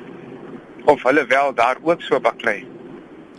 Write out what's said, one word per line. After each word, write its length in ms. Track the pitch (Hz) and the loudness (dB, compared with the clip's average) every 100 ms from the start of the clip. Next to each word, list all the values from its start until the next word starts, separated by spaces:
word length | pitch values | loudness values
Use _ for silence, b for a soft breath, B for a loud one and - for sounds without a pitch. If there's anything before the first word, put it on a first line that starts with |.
| - - - - - - - - 147 | -18 -18 -18 -18 -16 -18 -18 -4 2
Of 160 | 143 | 4
hulle 240 | 123 147 123 | 4 2 4
wel 280 | 135 143 | 2 2
daar 220 | 117 117 127 | 2 2 2
ook 180 | 156 170 | 0 -2
so 180 | - 139 | 0 0
baklei. 460 | 117 - 117 101 - - - - - - - | 0 0 -2 -2 -6 -18 -18 -18 -20 -20 -20